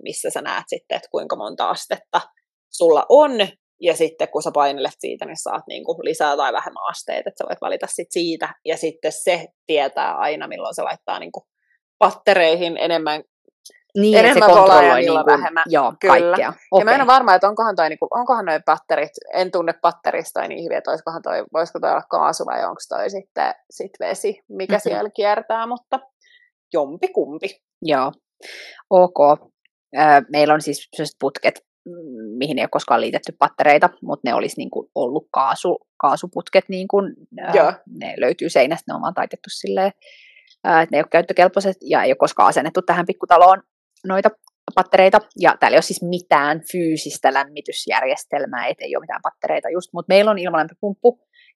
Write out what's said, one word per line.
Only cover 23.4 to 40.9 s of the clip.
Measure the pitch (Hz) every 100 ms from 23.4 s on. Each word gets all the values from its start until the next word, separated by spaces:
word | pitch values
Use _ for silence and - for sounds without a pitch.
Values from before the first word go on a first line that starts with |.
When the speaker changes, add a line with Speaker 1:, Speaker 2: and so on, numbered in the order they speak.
| - - _
Speaker 1:
sit | - 196 -
vesi, | 185 190 208 202 _
mikä | 196 190 208
Speaker 2:
Mhm. |
Speaker 1:
siellä | 214 208 208
kiertää, | 214 202 214 - 226 226
mutta | 240 _ 262 - _ _ _ _ _ _
jompikumpi. | 165 139 170 370 - 139 156 196 - _ _
Speaker 2:
Joo, | 160 135 135 - _ _ - - - - _
ok. | 185 180 180 143 151 _ _ _ _ _ 139
Ö, | 151 143 120
meillä | 147 147
on | 151
siis | 151 143 - -
sellaiset | 151 -
putket, | 185 - - - _ _ 175
mm, | 175 156 120 110 120
mihin | 131 127
ei |
ole | 113
koskaan | 147 - 117
liitetty | 113 - - -
pattereita, | 139 - 147 147 175 -
mut | - 143
ne | 123
olisi | 117 110 -
niinku | 131 - - 139
ollut | 123 151 -
kaasu-, | - 135 120 180 - - _
kaasuputket, | 143 139 185 254 - 190 -
niinku, | 185 190 202
ö, | 190 - _ 233 - 170
Speaker 1:
Joo. | 156 190 - -
Speaker 2:
ne | - -
löytyy | 123 180 165
seinästä, | - 131 165 -
ne | 156
on |
vaan | -
taitettu | 185 - - -
silleen, | - - 196 196 - _ - _ _ _ _ -
ö, |
että | 165 165